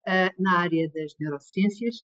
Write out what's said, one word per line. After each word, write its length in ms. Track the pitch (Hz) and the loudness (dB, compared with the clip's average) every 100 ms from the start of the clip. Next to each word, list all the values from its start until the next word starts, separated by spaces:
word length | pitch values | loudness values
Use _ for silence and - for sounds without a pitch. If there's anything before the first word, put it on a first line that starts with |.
| - | 0
eh, 240 | 185 185 185 | 2 2 0
na 200 | 190 175 | 2 2
área 280 | 175 165 160 | 2 0 -2
das 260 | 156 151 - | -4 -10 -8
neurociências 840 | 151 143 - - 202 202 233 233 | -6 -6 -6 0 0 0 -6 -6